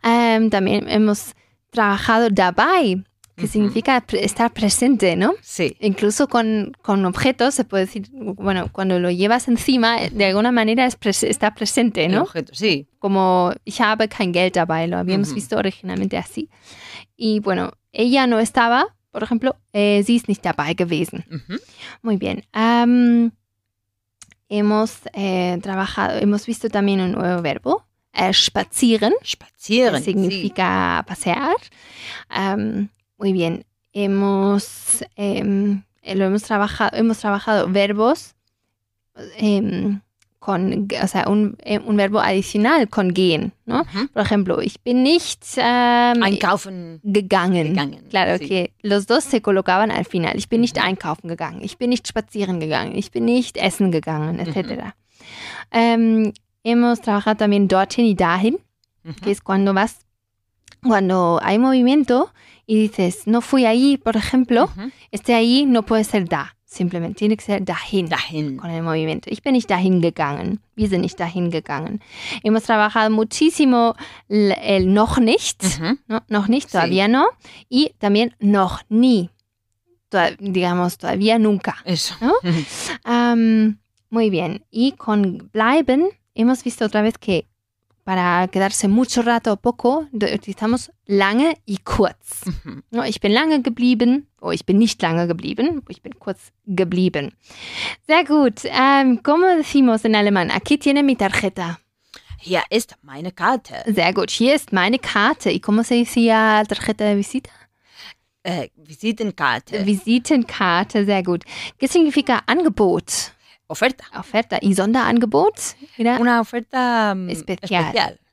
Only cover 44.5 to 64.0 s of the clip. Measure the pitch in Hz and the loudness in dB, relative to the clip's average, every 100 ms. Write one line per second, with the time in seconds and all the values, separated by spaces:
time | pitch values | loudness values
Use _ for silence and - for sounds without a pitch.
44.5 | - - - - 247 262 339 - - - | -2 -4 -6 -2 2 4 2 0 -12 -8
45.5 | - 247 247 240 240 240 240 196 202 180 | -2 0 2 2 4 2 2 0 0 0
46.5 | 196 196 185 170 160 208 202 190 190 180 | -2 -4 -14 -14 -10 -2 -2 2 0 2
47.5 | 180 156 190 - - - 196 185 180 143 | 0 0 -2 -4 -8 -4 -2 0 -2 -2
48.5 | 190 175 _ 208 202 202 247 - 233 214 | -4 -4 _ -2 -2 2 -2 0 -2 2
49.5 | 190 185 185 214 - - 180 160 - - | 0 2 2 2 -2 -4 -2 -2 -4 -2
50.5 | 226 240 - - 190 165 156 170 170 160 | 0 0 0 -2 -2 -6 -8 -10 -10 -10
51.5 | 170 196 - 247 247 - 226 220 214 190 | -10 -14 -6 -2 -2 -2 -8 -8 -6 -4
52.5 | 180 156 147 233 - 202 233 233 247 240 | -4 -4 -4 -4 -6 -6 -2 0 0 -2
53.5 | - 190 - 190 165 - 156 156 170 175 | -4 -4 0 0 0 -2 -6 -4 -6 -6
54.5 | 160 - - 196 - _ _ - - - | -6 -6 -8 -10 -16 _ _ -20 -18 -18
55.5 | - - 233 233 233 226 220 214 - _ | -18 -4 0 2 4 4 2 0 -4 _
56.5 | _ 226 233 240 233 233 202 208 214 214 | _ 0 2 2 0 0 0 0 0 2
57.5 | 202 196 185 196 - 233 190 175 175 220 | 2 4 2 2 2 2 2 0 2 0
58.5 | 339 _ _ _ _ 165 - 196 202 - | -2 _ _ _ _ -18 -8 -4 -4 -2
59.5 | 190 196 190 220 - _ _ _ _ _ | 0 2 2 0 -4 _ _ _ _ _
60.5 | _ _ _ 262 208 190 185 175 170 - | _ _ _ 2 2 2 2 2 2 0
61.5 | 208 262 262 247 294 262 247 381 _ - | 2 4 4 4 4 2 0 0 _ -20
62.5 | _ - 220 214 - 180 180 - 233 - | _ -2 0 0 0 -2 -2 -2 -2 2
63.5 | 269 233 226 277 269 | 2 4 4 4 2